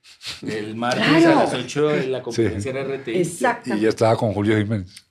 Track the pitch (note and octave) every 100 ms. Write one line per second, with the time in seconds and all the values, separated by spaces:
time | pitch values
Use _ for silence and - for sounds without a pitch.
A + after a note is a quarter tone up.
0 | - - - - - G#2+ G#2+ A2+ A#2+ -
1 | - - E3+ C3 A2+ B2+ A#2+ C#3+ D3+ D3+
2 | C3 B2+ A#2+ A#2 G#2 F#2 C3 C3+ C3+ C3+
3 | A#2+ A2 D3+ - B3 A3+ - - A2 -
4 | A2 A#2 A2+ G2 G#2 G#2+ G#2+ G#2+ F2+ -
5 | -